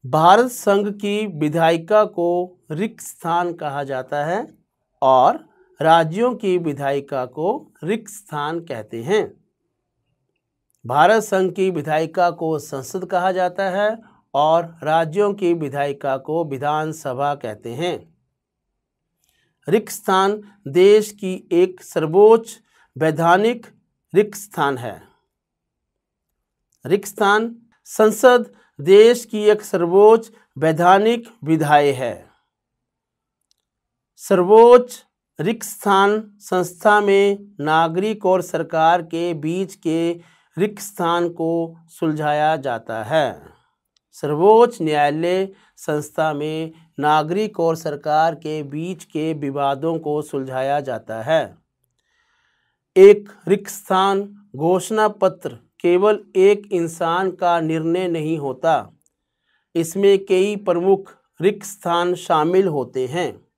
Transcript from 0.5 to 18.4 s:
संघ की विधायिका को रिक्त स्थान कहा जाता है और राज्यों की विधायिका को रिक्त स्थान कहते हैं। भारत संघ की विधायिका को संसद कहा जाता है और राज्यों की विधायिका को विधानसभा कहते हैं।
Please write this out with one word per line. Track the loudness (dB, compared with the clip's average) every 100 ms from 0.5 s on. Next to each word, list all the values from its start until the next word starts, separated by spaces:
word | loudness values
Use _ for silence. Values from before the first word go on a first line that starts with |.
संघ | -2 0 0 -2
की | -6 -6 -4 -6
विधायिका | -4 -4 2 2 0 2 2 2
को | -2 -2 -2 -4 _ _
रिक्त | -8 -8 -10
स्थान | -20 -12 -4 -2 -2
कहा | -6 -8 -8
जाता | -6 -8 -6 -6 -4
है | -4 -6 _ _ _ _ _
और | 4 6 4 2 _ _ _ _
राज्यों | 4 4 2 -2 -2 -2
की | -2 -2
विधायिका | -2 -4 -4 -4 -6 -8 -8
को | -6 -6 -6 -10 _
रिक्त | -8 -8 -8
स्थान | -20 _ -8 -8 -8
कहते | -10 -14 -12 -12
हैं। | -2 -2 -2 _ _ _ _ _ _ _ _ _ _ _ _ _ _ _ -4
भारत | 2 4 4
संघ | 0 -2 -2
की | -2 -4
विधायिका | -4 -4 -4 -2 0 -2
को | -2 -6 -6
संसद | -8 -12 -10 -10 -4
कहा | -2 -2
जाता | -2 -4 -4 -4
है | -2 -2 -4 -14 _ _
और | 0 2 2 -2 -8
राज्यों | -2 -2 -2 0 -2
की | 0 -2
विधायिका | -2 -4 -4 -4 -4 -6 -6
को | -4 -6 -4
विधानसभा | -6 -4 -4 -6 -8 -10 -4 -4 -4
कहते | -10 -12 -12
हैं। | -8 -6 -8 -14 _ _ _